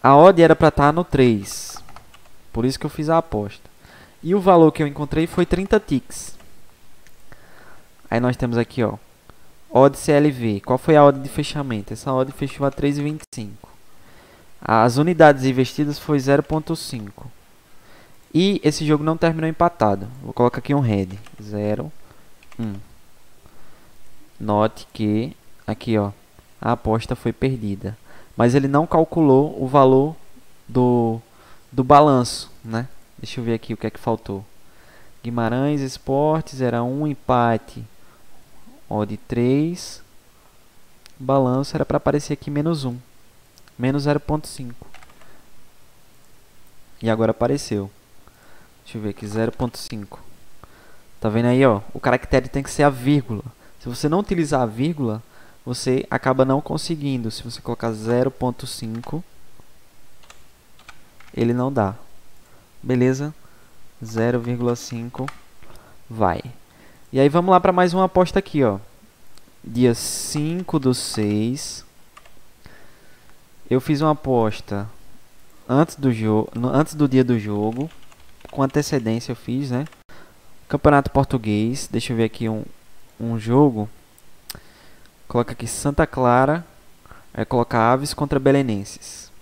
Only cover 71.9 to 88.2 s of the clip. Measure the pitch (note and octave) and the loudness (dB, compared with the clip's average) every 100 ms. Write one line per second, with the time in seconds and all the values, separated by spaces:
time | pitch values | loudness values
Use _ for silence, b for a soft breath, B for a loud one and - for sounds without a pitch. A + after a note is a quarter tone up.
71.9 | - - - - - - - b b b | -20 -20 -20 -20 -20 -20 -20 b b b
72.9 | b b b b b - - - B2+ - | b b b b b -20 -20 -2 -2 0
73.9 | C#3+ D#3 D3 C#3 B2 A2 - - G2+ G#2+ | 0 0 0 0 2 2 -2 -8 -8 -8
74.9 | - - - - - - - - C3 E3 | -14 -16 -18 -20 -20 -20 -18 0 2 2
75.9 | - C3+ A2 A2 G#2+ - A2+ B2 C3+ D#3 | 0 0 0 2 0 0 -4 0 2 0
76.9 | D3+ D3 C3 B2 A#2 G#2 G#2 G#2+ A#2+ D#3+ | 0 2 4 2 0 -2 -4 -4 -4 -10
77.9 | - - - - - - - C3+ C#3+ D3 | -12 -20 -20 -20 -20 -12 -4 0 0 -2
78.9 | C#3+ A2 A2+ A#2 A#2 - B2+ C#3 B2 D#3 | -2 -2 -4 -6 -10 -6 -6 -4 -6 -6
79.9 | - - b b b b - - C#3 D3+ | -14 -20 b b b b -20 -6 2 4
80.9 | C#3+ C#3 C3+ C3+ B2+ A2 G#2 A2+ C3+ - | 4 2 0 0 -2 0 0 0 -4 -6
81.9 | A2 - A2+ A2 - A2+ G#2+ - - - | -6 -4 -2 -2 -2 -6 -6 -8 -16 -20
82.9 | - - - A#2 A2+ A2+ B2+ D3 A2 G#2 | -20 -20 -10 -6 -6 2 4 4 2 -8
83.9 | - - - - - - b b b b | -10 -20 -20 -20 -20 -18 b b b b
84.9 | b b _ - A#2+ A#2+ - A#2 - D3 | b b _ -4 -4 -4 -6 -10 -4 -2
85.9 | C#3+ D#3 - B2 B2 C3+ E3 E3 - - | 0 -2 2 2 4 4 0 -6 -20 -20
86.9 | - b b b - G#2+ B2 A#2 A#2+ A2+ | -20 b b b -8 -2 -2 0 2 4
87.9 | C3 C#3+ - | 2 -2 -6